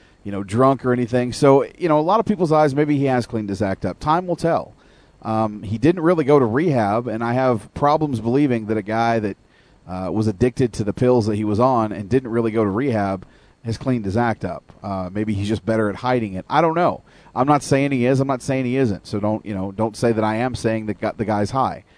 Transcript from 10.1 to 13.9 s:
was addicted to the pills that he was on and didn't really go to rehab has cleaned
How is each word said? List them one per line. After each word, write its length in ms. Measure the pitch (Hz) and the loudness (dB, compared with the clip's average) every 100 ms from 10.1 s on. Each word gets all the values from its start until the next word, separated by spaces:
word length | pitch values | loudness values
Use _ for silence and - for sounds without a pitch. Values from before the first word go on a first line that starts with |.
was 140 | 98 110 | -2 0
addicted 440 | 90 123 - 123 | 2 0 2 -2
to 120 | - 104 | -2 -4
the 80 | |
pills 320 | - 127 123 107 | 0 2 2 2
that 100 | 104 | -2
he 80 | |
was 160 | 107 104 | 0 2
on 320 | 127 120 107 | 2 2 -2
and 160 | 98 98 | -4 -2
didn't 200 | 127 127 | -2 0
really 220 | 117 113 | -2 0
go 120 | 110 | 0
to 60 | 107 | 0
rehab 560 | 98 139 113 98 95 - _ _ _ 117 | 0 -2 0 -2 -4 -10 _ _ _ -8
has 120 | 110 | -6
cleaned 280 | 135 | -2